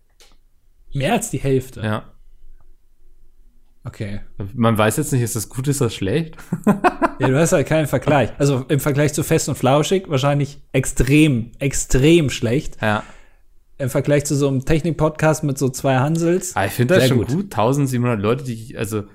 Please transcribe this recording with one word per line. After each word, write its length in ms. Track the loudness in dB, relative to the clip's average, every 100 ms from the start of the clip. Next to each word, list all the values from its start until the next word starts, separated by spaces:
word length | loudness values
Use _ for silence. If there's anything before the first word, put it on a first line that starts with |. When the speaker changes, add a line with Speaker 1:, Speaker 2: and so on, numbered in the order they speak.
| _ _ -20 -20 _ _ _ _ -10
Speaker 1:
Mehr 200 | -4 0
als 160 | -2 -2
die 100 | -4
Hälfte? 420 | 0 -2 -2 -8
Speaker 2:
Ja. 320 | -4 -4 -8 -20 -20 -20 -20 -20 -20 -20 -20 -20 -20 -20 -20 -20 -20 -20 -20 -20
Speaker 1:
Okay. 360 | -16 -10 -8 -8 -10 -10 -8
Speaker 2:
Man 240 | 0 2 4
weiß 200 | 2 0
jetzt 160 | 0
nicht, 80 | 0
ist 140 | -2 -4
das 120 | -8
gut, 200 | -6 -2
ist 140 | 0
das 140 | -2 -2
schlecht? 420 | -2 -2 -4 -8 -10 -2 0
<laughs> 120 | 2 0 0 -4 0
Speaker 1:
Ja, 100 | 0
du 100 | 2
hast 120 | 2
halt 140 | 2 2
keinen 220 | 0 0
Vergleich. 420 | -2 2 2 2 0
Also 260 | 0 0 0
im 120 | -2
Vergleich 320 | 0 0 0
zu 120 | 0
Fest 260 | 0 0 -2
und 80 | -2
Flauschig 500 | 2 2 2 0 0
wahrscheinlich 540 | 0 2 0 -2 -6 -4
extrem, 800 | -2 0 2 4 6 4 2 -2 -6
extrem 720 | -4 -2 0 4 6 6 4
schlecht. 480 | -2 -2 -2 -2 -4
Speaker 2:
Ja. 220 | -2 -2 -4 -18 -20 _ -20 -20 _ -8
Speaker 1:
Im 100 | -4
Vergleich 360 | -2 0 0 2
zu 100 | 0
so 120 | 0
einem 180 | 0 0
Technik-Podcast 800 | 0 0 0 0 2 0 2
mit 140 | -2 -2
so 120 | -2
zwei 280 | -2 0 2
Hansels. 580 | 2 0 0 0 -2 -2
Speaker 2:
Ah, 120 | -2
ich 60 |
finde 200 | 0 2
das 100 | 4 4
Speaker 1:
Sehr 100 | 2
Speaker 2:
schon 100 | 0
Speaker 1:
gut. 20 |
Speaker 2:
gut. 220 | -4 -4
Tausendsiebenhundert 720 | 0 0 2 0 0 0 0
Leute, 220 | 0 -2
die 340 | -4 -10 -10 -8
also 280 | -6 -6 -6